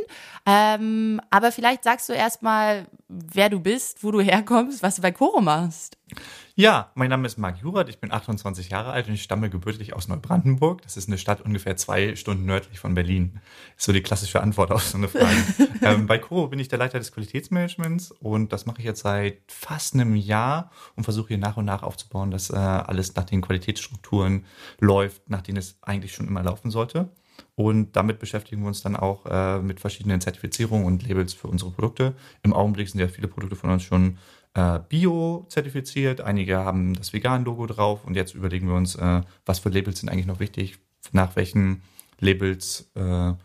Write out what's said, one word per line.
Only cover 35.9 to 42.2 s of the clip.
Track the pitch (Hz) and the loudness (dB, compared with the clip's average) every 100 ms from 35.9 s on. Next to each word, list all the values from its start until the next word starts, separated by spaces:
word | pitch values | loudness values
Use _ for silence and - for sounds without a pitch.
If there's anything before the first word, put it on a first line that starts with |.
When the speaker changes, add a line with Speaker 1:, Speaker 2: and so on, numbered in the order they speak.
| 139 135 131 | -2 0 0
Speaker 2:
einige | 107 101 95 92 | -2 0 2 0
haben | 95 92 90 | 0 0 0
das | 92 - | -2 -4
Vegan-Logo | 110 123 127 120 120 113 | -2 0 0 -2 -4 -6
drauf | 107 104 104 - | 0 0 0 -4
und | |
jetzt | 92 92 | -4 -4
überlegen | - 92 90 92 | -4 -4 -2 0
wir | |
uns, | 90 90 | 2 0
äh, | - 90 87 90 _ | 0 2 2 0 _
was | - 92 | -4 -2
für | 104 | 0
Labels | 95 101 92 | 0 -2 -4
sind | - | -4
eigentlich | 92 92 | -2 -2
noch | 92 | -4
wichtig, | 104 - 98 - _ _ - | -6 -6 -8 -10 _ _ 0
nach | 95 92 98 | 2 2 0
welchen | 90 104 95 95 - _ - - | 0 2 2 0 -8 _ -20 0